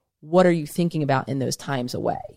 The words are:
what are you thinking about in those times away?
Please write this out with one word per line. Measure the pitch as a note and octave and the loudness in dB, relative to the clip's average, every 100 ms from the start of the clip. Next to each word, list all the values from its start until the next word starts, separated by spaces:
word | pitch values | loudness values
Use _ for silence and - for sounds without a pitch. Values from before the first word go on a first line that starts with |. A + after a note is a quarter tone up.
| _ _ | _ _
what | D3+ F3 F3+ | 0 4 6
are | |
you | E3+ D3 | 4 0
thinking | - E3+ D#3 | -2 -2 0
about | C#3 C3 - | 0 0 0
in | C3+ | -2
those | A#2+ B2+ | -2 -4
times | - C3+ B2 | -4 -4 -4
away? | B2+ A2+ - - | -4 -2 -4 -8